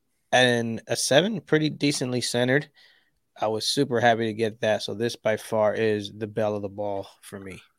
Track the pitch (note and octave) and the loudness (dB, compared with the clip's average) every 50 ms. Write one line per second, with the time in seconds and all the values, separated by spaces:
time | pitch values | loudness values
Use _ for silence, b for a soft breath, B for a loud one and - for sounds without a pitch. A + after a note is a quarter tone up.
0 | _ _ _ _ _ - - B2 B2+ B2 A#2+ A#2+ A#2 A#2 A2+ A2 - - B2 - | _ _ _ _ _ 2 4 6 6 6 4 2 0 -2 -4 -6 -4 -4 -4 -2
1 | - - C3 C#3+ E3+ G#3 A#3 F3 - - - D#3 D#3 D#3 C#3 - - C#3+ D3 - | 0 4 4 4 4 4 0 -4 -2 0 0 2 2 0 -2 0 0 0 0 0
2 | C#3 B2+ B2 B2 A#2 - - A#2+ B2 B2+ B2+ D3 D3+ - b b b b b b | -2 -2 -2 -2 -4 -2 0 0 2 4 2 2 0 -2 b b b b b b
3 | b b b b _ _ _ - - G#2+ A2 G#2+ - - - C#3+ C#3+ B2+ B2 A#2 | b b b b _ _ _ -4 -2 -2 -2 -2 -4 -2 0 0 0 0 2 2
4 | A#2 A#2+ A#2 A2 A#2 A2 G#2+ G#2+ A2+ G#2+ G#2 - - A2 G#2+ G#2 - - G#2 G2+ | 4 4 4 4 2 -2 -2 -2 -2 -4 -2 -2 0 0 0 0 -2 -6 -6 -4
5 | A#2 A#2+ - - - A2+ A2 G#2+ - - A#2 A2 G#2+ G#2+ G2 G2 A2+ A2 G#2+ G#2 | -4 -4 -4 -4 -2 -2 -2 -2 -4 -4 0 2 2 2 2 2 0 0 0 -2
6 | G2+ G2+ - G#2+ A2+ G#2+ G#2+ A#2 G#2+ G#2 G#2 G#2 G2+ G2+ G2 G#2 G#2 G2+ G2+ G2 | -4 -8 -10 -10 -10 -8 -4 -4 -2 -2 -2 -4 -6 -8 -8 -8 -6 -6 -6 -6
7 | F#2+ - - _ - - - G2+ G2 F#2+ F#2 - - _ _ | -8 -12 -16 _ -20 -18 -16 -14 -14 -14 -16 -18 -20 _ _